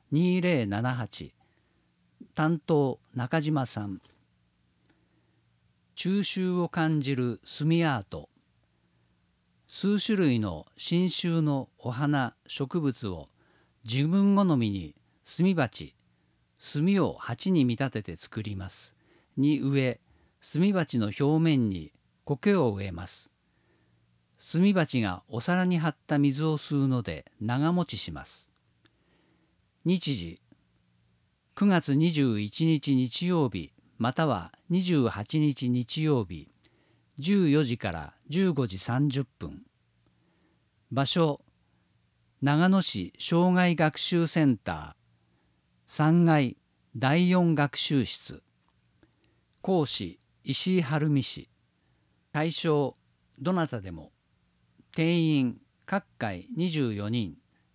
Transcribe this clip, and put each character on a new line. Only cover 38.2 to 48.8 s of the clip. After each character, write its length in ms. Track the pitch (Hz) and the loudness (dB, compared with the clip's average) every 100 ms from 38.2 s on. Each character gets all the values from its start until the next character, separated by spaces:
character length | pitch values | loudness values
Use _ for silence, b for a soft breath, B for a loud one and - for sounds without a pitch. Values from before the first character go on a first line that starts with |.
| - | -6
十 240 | 160 190 | 0 0
五 140 | 139 120 | 0 -2
時 120 | 95 | -4
三 300 | - 123 147 | -4 0 0
十 160 | 131 | -2
分。 400 | 135 - - - - _ _ _ _ _ _ _ _ _ _ _ - | -6 -10 -14 -14 -20 _ _ _ _ _ _ _ _ _ _ _ -6
場 160 | 123 139 | -2 0
所、 340 | 175 160 139 _ _ _ _ _ _ _ _ _ - | 2 2 0 _ _ _ _ _ _ _ _ _ -2
長 260 | 135 147 180 | 2 4 4
野 140 | 190 | 4
市 320 | - 104 90 - | 2 -4 -6 -8
障 360 | - 170 180 | 0 2 4
害 220 | 180 180 165 | 4 4 4
学 220 | 156 - | 2 0
習 280 | - 170 165 | -2 0 0
セ 180 | 165 | 2
ン 140 | 147 117 | 2 2
タ 380 | - 78 76 - | -2 -8 -10 -18
ー、 60 | _ _ _ _ _ _ _ _ - | _ _ _ _ _ _ _ _ -12
三 400 | - 156 170 165 | 0 4 6 6
階 300 | 156 127 - _ _ _ 117 | 4 2 -4 _ _ _ -2
第 340 | 131 160 180 | 2 4 4
四 240 | 180 175 | 4 2
学 220 | 151 143 - | 2 0 -2
習 280 | - 143 | 0 0
室。 380 | 117 - - - _ _ _ _ | 0 -6 -14 -16 _ _ _ _